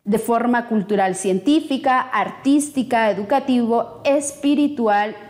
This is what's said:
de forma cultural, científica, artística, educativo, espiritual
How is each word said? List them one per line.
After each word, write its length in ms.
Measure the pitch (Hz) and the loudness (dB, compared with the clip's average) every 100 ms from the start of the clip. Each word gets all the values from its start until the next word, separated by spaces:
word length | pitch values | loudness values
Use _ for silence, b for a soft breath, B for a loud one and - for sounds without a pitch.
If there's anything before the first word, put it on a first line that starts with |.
de 160 | 202 214 | -2 -2
forma 480 | 226 233 240 240 233 | 0 0 2 0 0
cultural, 480 | 220 180 202 190 185 | -2 0 0 0 0
científica, 840 | 196 185 285 311 311 262 269 254 | -2 0 2 2 0 -2 0 0
artística, 1080 | - 214 190 - 269 285 294 262 - 233 220 | 0 -4 -4 -4 2 2 2 -4 0 0 2
educativo, 920 | 196 202 277 269 247 226 233 - - | 0 0 -2 2 0 2 0 -2 -4
espiritual 1120 | 294 285 285 - 285 294 285 294 220 202 214 - | 0 0 -2 -2 0 2 0 0 0 2 0 -6